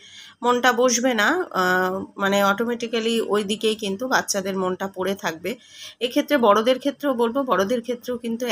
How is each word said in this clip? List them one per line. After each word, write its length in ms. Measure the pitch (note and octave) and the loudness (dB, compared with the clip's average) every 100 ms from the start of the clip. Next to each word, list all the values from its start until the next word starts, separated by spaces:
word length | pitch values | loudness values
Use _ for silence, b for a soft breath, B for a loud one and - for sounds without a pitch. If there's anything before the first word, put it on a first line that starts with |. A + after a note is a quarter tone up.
| B B B B | B B B B
মনটা 300 | A#3+ B3 B3+ | 0 2 2
বসবে 380 | A#3 B3+ A#3+ C4 | 4 2 2 0
না, 140 | A3 G#3+ F4+ - | 2 2 0 -2
আহ, 400 | F#3 F3+ F3+ F#3 F#3+ - - | 0 2 2 0 -2 -8 -2
মানে 200 | G3 G3+ | 0 4
অটোমেটিক্যালি 720 | G3 G3+ A#3 A#3+ A#3 A#3 A3+ A3+ - | 2 2 -2 -2 -4 -2 0 0 0
ওই 120 | G3+ | 0
দিকেই 320 | G3 G#3+ A3 A3 | 0 -2 0 -2
কিন্তু 280 | G3+ G3 B3+ | -4 -4 0
বাচ্চাদের 480 | G#3 G3 G3 F#3+ F#3+ | 0 0 -4 -2 -2
মনটা 300 | F#3 F#3 G3 | -2 -2 -6
পড়ে 260 | F#3 F#3 G3 | -4 -4 -2
থাকবে। 360 | F3 D#3+ F3+ B3+ B B B B | -4 -6 -8 -8 B B B B
এক্ষেত্রে 360 | B3 C#4+ C#4+ D4 | -2 0 2 4
বড়দের 400 | A3 G3+ A3+ B3+ | 6 6 4 2
ক্ষেত্রেও 340 | C#4+ - C#4+ | 0 -2 -2
বলবো, 260 | A#3 A#3 C4+ | 0 0 0
বড়দের 380 | B3+ F#3 G3 A#3+ | 0 0 2 -2
ক্ষেত্রেও 360 | A3+ A#3+ B3 A#3+ | -4 -8 -6 -8
কিন্তু 280 | A#3 A3+ A#3+ | -6 -6 -2